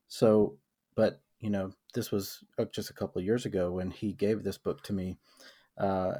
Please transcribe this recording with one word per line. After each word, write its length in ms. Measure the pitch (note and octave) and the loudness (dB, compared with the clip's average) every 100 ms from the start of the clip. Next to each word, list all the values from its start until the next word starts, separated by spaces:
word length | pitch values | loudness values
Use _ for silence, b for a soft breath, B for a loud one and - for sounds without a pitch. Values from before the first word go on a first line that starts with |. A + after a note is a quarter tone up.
| _ | _
So, 480 | - A2+ G#2+ G2+ - _ _ _ - | 2 6 6 4 0 _ _ _ 2
but, 260 | G#2+ - _ _ | 2 0 _ _
you 100 | A2 | -4
know, 220 | G2+ F#2+ - - B2 | -2 -4 -8 -10 -8
this 160 | G#2+ | -2
was, 320 | G#2 G2 - - - | -4 -4 -10 -10 -4
uh, 60 | A2+ | -4
just 240 | - G2+ | -4 -8
a 40 | |
couple 260 | - - - | -6 -6 -2
of 60 | F#2 | 0
years 200 | A#2+ A2+ | 0 0
ago 260 | G2 F2 | 0 0
when 200 | F#2 F#2 | -2 -4
he 200 | - G#2+ | -4 -6
gave 320 | - G2+ G#2+ | 0 0 0
this 140 | G2+ - | -2 -4
book 260 | F2+ - | -6 -6
to 100 | - | -4
me, 240 | G2+ F#2 F#2 b b b b b - | -4 -4 -8 b b b b b -4
uh, 360 | G2 F#2+ F#2 - | 0 2 0 -2